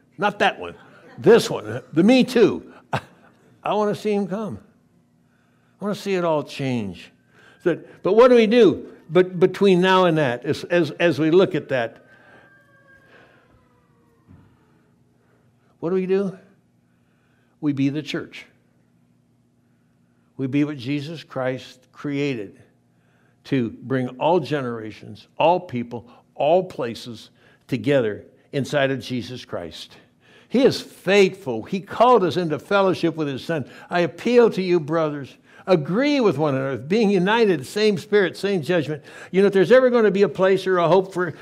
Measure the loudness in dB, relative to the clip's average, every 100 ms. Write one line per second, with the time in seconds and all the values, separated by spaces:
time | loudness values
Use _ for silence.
0 | _ -6 -6 0 -2 -2 -10 -16 -20 -20
1 | -20 0 6 6 4 -6 -8 -12 -4 2
2 | 4 4 4 4 4 2 -8 -20 _ -10
3 | -10 _ _ _ _ _ -6 -4 -2 -4
4 | -4 -4 -4 -8 -10 -14 -18 _ _ _
5 | _ _ _ _ _ _ _ _ -8 -8
6 | -4 -2 0 -2 -4 -6 -4 -4 -6 -10
7 | -18 _ _ _ _ _ -4 -4 -8 -8
8 | 0 6 8 6 6 6 6 4 -6 -20
9 | -2 0 0 2 0 2 2 4 4 4
10 | 4 2 0 -2 -4 -6 0 0 0 0
11 | 0 2 4 4 4 0 -4 -4 -4 -8
12 | _ _ _ -20 _ _ _ _ _ _
13 | _ -20 _ _ _ _ _ _ _ _
14 | _ _ _ -20 _ _ _ _ _ _
15 | _ _ _ _ _ _ _ _ -4 -4
16 | -2 -2 -2 -8 _ _ _ _ _ _
17 | _ _ _ _ _ _ -6 -2 -2 -4
18 | -8 -10 -10 -18 -20 _ _ _ _ _
19 | _ _ _ _ _ _ _ _ _ _
20 | _ _ _ -10 -4 -2 -2 -4 -8 -8
21 | -8 -14 -12 -8 -6 -6 -12 -20 _ -14
22 | -8 -4 -4 -6 -10 -18 _ _ _ _
23 | _ _ _ _ -4 -2 -2 -6 -6 -4
24 | -4 -2 0 0 0 -6 -6 -10 -12 -16
25 | -20 -20 -16 0 2 2 -2 -8 -8 -10
26 | -16 -20 _ -4 0 2 0 -6 -8 -8
27 | -14 -18 -20 _ _ _ _ -4 0 2
28 | 0 -4 -12 _ _ -6 -4 0 0 -2
29 | -6 -8 -8 -14 -14 -12 -12 -16 -20 -20
30 | _ _ _ _ _ 0 2 0 -8 -10
31 | 0 2 2 0 -8 -8 -6 -8 -8 2
32 | 4 4 2 -2 -4 -6 -2 0 2 0
33 | -2 -4 -6 -6 -6 -6 -8 -14 -8 -4
34 | -4 -4 0 4 4 2 0 -2 0 -2
35 | -4 -6 -12 -18 _ -16 0 0 0 -2
36 | 0 2 0 0 -2 -2 -4 -8 -4 0
37 | 2 2 2 2 2 0 -4 -2 0 0
38 | 0 0 0 -2 -4 -4 -2 -2 -2 -8
39 | -12 -20 -4 0 2 4 6 6 6 4
40 | 2 2 0 2 2 2 2 0 4 4
41 | 2 -4 -6 -8